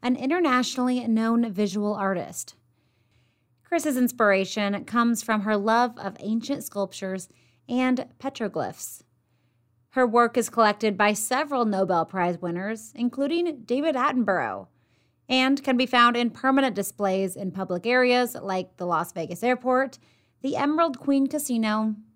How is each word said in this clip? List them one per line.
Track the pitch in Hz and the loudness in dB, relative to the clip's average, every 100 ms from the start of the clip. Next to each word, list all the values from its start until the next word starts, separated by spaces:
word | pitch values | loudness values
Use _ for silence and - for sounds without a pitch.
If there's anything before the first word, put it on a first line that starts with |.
an | 247 254 | 0 -2
internationally | 262 349 330 254 247 - 247 247 233 | 0 2 2 2 0 -2 0 0 0
known | 220 226 233 226 | 2 2 2 0
visual | 190 208 190 208 | 0 -2 0 -2
artist. | 214 196 185 - - - - _ _ _ _ _ _ _ _ _ _ | -2 -2 -2 -4 -10 -14 -16 _ _ _ _ _ _ _ _ _ _
Chris's | _ 339 311 254 | _ -2 0 0
inspiration | 247 - 214 196 190 - 202 202 | 0 2 4 4 2 -2 -2 -2
comes | - 226 233 233 | -4 0 2 0
from | - 220 | 0 -2
her | 202 214 | 0 0
love | 202 226 240 240 | 2 2 2 -2
of | 196 214 | -10 -8
ancient | 202 220 226 277 202 | -4 -4 -2 -6 -6
sculptures | 202 196 - 190 190 - _ _ _ - | -6 -6 -6 -8 -8 -10 _ _ _ -6
and | 247 254 254 - _ | 0 2 0 -4 _
petroglyphs. | 269 269 214 165 110 - - - _ _ _ _ _ _ _ _ _ | -10 -6 -6 -4 -6 -8 -14 -16 _ _ _ _ _ _ _ _ _
Her | - 247 | 2 4
work | 226 233 233 | 4 4 2
is | 226 | -2
collected | - 220 208 220 190 | 4 4 4 -2 2
by | 208 | 2
several | 208 - 247 302 277 | 2 -2 -2 -2 0
Nobel | 226 190 190 180 165 | 0 0 2 2 0
Prize | 190 180 175 | -2 -2 -2
winners, | 175 170 196 226 220 - | -4 -6 -6 -8 -12 -4
including | 240 240 277 339 349 285 | -4 -2 -2 0 -2 -4
David | 220 247 311 269 | -4 -2 0 0
Attenborough, | 269 262 220 185 120 95 95 _ _ _ _ _ _ | 0 0 0 0 -2 -6 -12 _ _ _ _ _ _
and | 262 262 277 | 0 2 0
can | - 254 | 0 0
be | 254 | 2
found | 247 240 240 | 4 4 4
in | 240 | -2
permanent | - 262 269 269 196 | 0 2 2 2 0
displays | 196 - 202 190 190 185 | -6 -2 0 0 -2 -4
in | 190 | -8
public | 185 185 180 226 | -6 -6 -4 0
areas | 247 247 247 247 - | 2 4 4 2 -4
like | 196 185 185 _ | -4 -4 -4 _
the | 175 | -2
Las | 165 170 | -2 -2
Vegas | - 160 175 | -6 -8 -4
airport, | 240 254 247 254 269 - _ _ _ _ | 0 0 2 0 0 -6 _ _ _ _
the | 269 - | -6 -2
Emerald | 285 311 330 262 | 0 2 0 0
Queen | - 277 269 | 0 2 2
Casino | 302 294 233 220 214 220 214 - | -2 -2 -2 0 0 -2 -4 -12